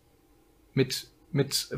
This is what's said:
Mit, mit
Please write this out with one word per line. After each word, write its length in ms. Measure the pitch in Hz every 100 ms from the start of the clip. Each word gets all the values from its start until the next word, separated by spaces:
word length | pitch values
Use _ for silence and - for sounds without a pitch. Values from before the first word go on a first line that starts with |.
| _ _ _ - _ _ -
Mit, 360 | 143 131 - - - -
mit 360 | 139 139 - -